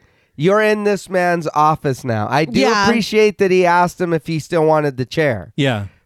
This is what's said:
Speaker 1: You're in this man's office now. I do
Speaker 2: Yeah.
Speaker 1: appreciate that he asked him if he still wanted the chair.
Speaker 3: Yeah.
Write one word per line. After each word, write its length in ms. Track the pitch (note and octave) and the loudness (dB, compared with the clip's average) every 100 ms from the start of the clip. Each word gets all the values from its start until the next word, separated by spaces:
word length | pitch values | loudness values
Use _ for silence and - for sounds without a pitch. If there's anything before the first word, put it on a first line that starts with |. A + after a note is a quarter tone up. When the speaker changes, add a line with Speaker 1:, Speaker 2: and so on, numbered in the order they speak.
| _ _ _ - | _ _ _ -2
Speaker 1:
You're 220 | E3 G#3 | 2 2
in 220 | G#3+ G#3+ | 2 0
this 260 | G#3 G3+ - | 0 -2 -2
man's 380 | F#3 F3 E3+ D3+ | -2 0 -2 -2
office 520 | - D3+ D#3 D3 B2 | 0 2 0 -4 -4
now. 240 | B2+ A2 G#2 | -4 -4 -2
I 140 | C3+ | -2
do 160 | D#3+ A3 | 0 0
Speaker 2:
Yeah. 260 | C4 G#3+ G3 | 2 2 2
Speaker 1:
appreciate 520 | A3+ F#3+ G#3+ G#3+ - | 0 0 2 2 2
that 120 | G3 | 2
he 160 | F#3 F3 | 2 4
asked 340 | F3 F3 - | 2 0 -2
him 120 | F3 | -4
if 160 | E3 - | -4 -4
he 100 | D#3+ | -8
still 260 | - F3 | -2 0
wanted 320 | D#3 D#3 D3 B2+ | 2 2 0 -4
the 80 | |
chair. 480 | A#2+ - D3 G#2 F2 - | -6 -2 -2 -2 -8 -4
Speaker 3:
Yeah. 300 | C#3 G#2+ G2 _ | -2 -2 -6 _